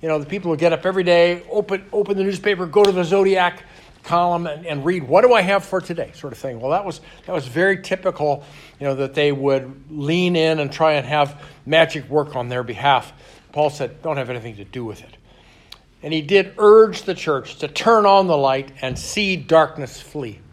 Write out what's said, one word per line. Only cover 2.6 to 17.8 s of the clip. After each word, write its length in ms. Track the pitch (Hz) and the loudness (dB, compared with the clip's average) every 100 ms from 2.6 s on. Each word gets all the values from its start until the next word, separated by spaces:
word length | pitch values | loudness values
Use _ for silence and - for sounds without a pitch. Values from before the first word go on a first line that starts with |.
| 180 | 0
go 160 | 151 | 4
to 80 | 202 | 4
the 120 | 180 | 4
Zodiac 600 | 170 196 190 190 180 - - - - - | 0 2 2 2 0 -2 -20 -20 -20 -20
column 420 | - 170 175 170 175 | -4 0 0 -2 -4
and, 220 | 147 170 | -10 -8
and 180 | 147 143 | -6 -2
read, 180 | 185 131 | -4 2
"What 140 | 165 | 4
do 120 | 247 | 6
I 80 | 233 | 4
have 220 | 180 196 | 4 0
for 180 | 185 190 | -2 -6
today?" 300 | 175 170 143 | -6 -10 -10
sort 180 | - 143 | -12 -16
of 60 | - | -12
thing. 220 | - 117 | -12 -8
Well, 120 | 127 | -4
that 140 | 170 196 | -4 -4
was, 160 | 156 - - - | -12 -16 -20 -8
that 80 | |
was 140 | 180 127 | -8 -6
very 340 | 127 185 190 | 0 0 0
typical, 600 | 190 185 185 - 147 139 - - - _ | -4 -4 -4 -4 -4 -4 -6 -20 -20 _
you 60 | 139 | -6
know, 80 | 135 | -4
that 200 | 135 139 | -4 0
they 160 | 147 | 0
would 420 | 139 139 135 131 135 143 | 0 0 -2 -4 -18 -16
lean 460 | 156 143 175 180 175 | -10 -4 0 0 2
in 240 | 160 160 | 0 0
and 120 | 143 | -4
try 220 | 143 160 | 0 2
and 140 | 151 123 | 2 -2
have 340 | 151 143 - - - - | 0 -2 -4 -20 -20 0
magic 420 | 156 160 156 120 | 2 2 0 -4
work 280 | 147 147 131 | -2 -2 -6
on 140 | 120 | -6
their 120 | 123 | -6
behalf. 520 | 120 107 143 131 - - - - _ | -6 -2 2 2 0 -20 -20 -20 _
Paul 200 | 147 147 | -2 -2
said, 320 | 143 131 - | -2 -10 -8
"Don't 140 | 160 147 | -8 -6
have 120 | 123 | -6
anything 280 | 123 117 104 | -8 -12 -16
to 80 | 98 | -16
do 200 | 127 117 | -12 -12
with 160 | 101 | -12
it." 160 | - - _ _ _ _ _ - _ _ | -20 -20 _ _ _ _ _ -20 _ _
And 100 | 151 | -6
he 80 | 160 | -6
did 320 | 147 196 190 - | 0 0 0 2
urge 440 | 214 214 220 175 | 6 8 8 2
the 120 | - 185 | -8 -8
church 440 | - 139 - - | -2 -4 -4 -12
to 80 | 151 | -10
turn 380 | - | -4